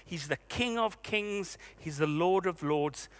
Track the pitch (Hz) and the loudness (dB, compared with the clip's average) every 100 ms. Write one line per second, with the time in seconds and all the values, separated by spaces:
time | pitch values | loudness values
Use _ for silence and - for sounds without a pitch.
0 | - 170 143 143 - - 240 233 220 - | -10 -6 -2 -4 -2 0 2 2 0 -2
1 | - 214 208 202 185 - - - 156 143 | -2 -2 0 -2 -4 -8 -16 -10 -8 0
2 | 151 151 180 190 185 165 156 151 147 139 | 0 4 4 4 2 -2 0 2 0 -4
3 | - | -12